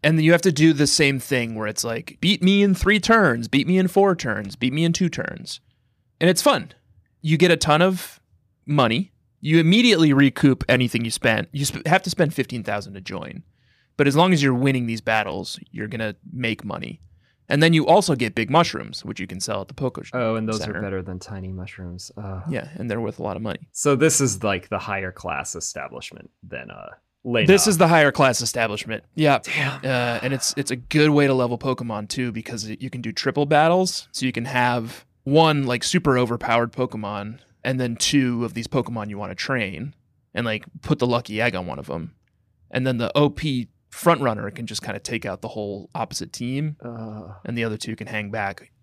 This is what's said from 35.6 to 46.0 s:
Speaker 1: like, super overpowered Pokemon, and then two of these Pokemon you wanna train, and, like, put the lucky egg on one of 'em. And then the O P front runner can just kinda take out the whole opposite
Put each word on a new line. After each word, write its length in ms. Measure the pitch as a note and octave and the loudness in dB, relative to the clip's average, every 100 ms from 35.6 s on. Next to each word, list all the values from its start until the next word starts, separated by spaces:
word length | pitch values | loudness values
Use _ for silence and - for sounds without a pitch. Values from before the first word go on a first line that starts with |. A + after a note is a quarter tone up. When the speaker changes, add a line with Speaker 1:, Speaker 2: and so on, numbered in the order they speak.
| C3+ | 0
Speaker 1:
like, 180 | B2 - | -2 0
super 320 | - D3+ B2+ | 0 2 2
overpowered 540 | B2 A#2 - A#2 A#2 | 2 -2 0 0 0
Pokemon, 680 | - B2 A2 G#2 G#2 G#2 A#2 _ _ | -4 -6 -4 -8 -8 -10 -14 _ _
and 160 | B2 C3 | -6 -4
then 160 | B2 A#2 | -4 -2
two 480 | - D3 B2+ A#2+ | 0 2 2 -2
of 120 | A#2 A2 | -4 -6
these 120 | A2+ | -4
Pokemon 420 | C3+ A#2 A#2 G#2 | -4 -4 -6 -8
you 80 | G2+ | -10
wanna 180 | G2+ - | -10 -8
train, 600 | - C3 G2 D#2+ C#3+ - _ _ _ - | -4 -2 -4 -6 -12 -14 _ _ _ -6
and, 100 | A#2 | -4
like, 200 | G#2+ - - | -4 -8 -18
put 180 | - D#3 | -4 0
the 80 | B2 | 0
lucky 320 | A#2 A2+ G#2+ | -2 -4 -2
egg 140 | A#2+ F#2 | -2 -2
on 100 | F2 | -8
one 140 | C2+ | -10
of 100 | - | -8
'em. 240 | E2 - _ _ _ _ _ _ | -10 -10 _ _ _ _ _ _
And 160 | B2 C3 | -4 -2
then 120 | B2 | -2
the 140 | A#2 C#3+ | -2 2
O 120 | D3 | 2
P 400 | C#3+ D#3 C3 A#2 _ _ | 0 -4 -4 -6 _ _
front 320 | - F3 E3+ | -2 2 2
runner 300 | C3+ G#2+ G#2 | 2 -2 -8
can 160 | G#2 A#2 | -10 -10
just 160 | G#2+ | -10
kinda 160 | - G2+ | -10 -10
take 260 | - A#2 G#2+ | -6 -6 -6
out 160 | F#2 | -8
the 60 | A2+ | -8
whole 420 | A2+ G#2 G2+ - | -8 -8 -8 -10
opposite 360 | - | -8